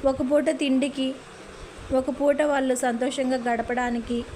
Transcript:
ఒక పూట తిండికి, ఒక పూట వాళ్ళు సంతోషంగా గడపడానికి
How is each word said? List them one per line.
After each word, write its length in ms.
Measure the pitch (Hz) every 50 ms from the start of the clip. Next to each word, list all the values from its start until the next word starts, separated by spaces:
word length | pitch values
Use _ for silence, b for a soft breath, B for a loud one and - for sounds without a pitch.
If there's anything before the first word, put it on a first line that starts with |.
| -
ఒక 180 | 269 262 269
పూట 280 | 294 254 294 294 277 320
తిండికి, 640 | 320 - 302 277 262 262 254 277 - 269 262 262 269 - - - - - - - - - - - - - - -
ఒక 180 | 269 262 262 294
పూట 320 | 262 - 277 294 285 262
వాళ్ళు 320 | 302 294 285 269 269 262 254
సంతోషంగా 640 | 247 - 254 240 233 247 262 254 - 262 254 262
గడపడానికి 880 | 254 233 240 233 226 226 226 247 247 247 247 240 240 226 - 240 233 226 - -